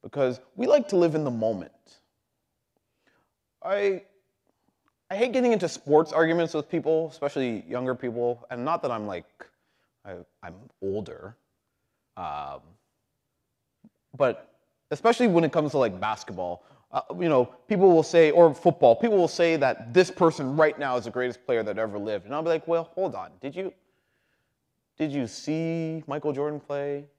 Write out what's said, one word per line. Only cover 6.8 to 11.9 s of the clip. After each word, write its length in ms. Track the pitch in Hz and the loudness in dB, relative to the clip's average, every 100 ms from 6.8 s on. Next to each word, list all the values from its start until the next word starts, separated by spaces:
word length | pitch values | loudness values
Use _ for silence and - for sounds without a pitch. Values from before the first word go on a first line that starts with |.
| 151 160 160 | 0 -2 -2
especially 540 | - 143 143 127 110 - | -6 -6 -4 -4 -4 -6
younger 280 | 120 127 | -6 -4
people, 520 | 123 123 117 120 117 - | -6 -6 -4 -4 -4 -10
and 140 | 123 | -8
not 180 | 127 170 | -4 -4
that 80 | 143 | -4
I'm, 160 | 117 104 | -6 -6
like, 200 | 90 - _ - _ _ _ _ _ | -10 -14 _ -20 _ _ _ _ _
I, 120 | 104 90 87 _ | -18 -18 -18 _
I'm 120 | 90 90 120 _ | -20 -20 -20 _
older, 540 | 98 101 98 78 95 - _ _ _ _ _ | -8 -6 -8 -14 -18 -20 _ _ _ _ _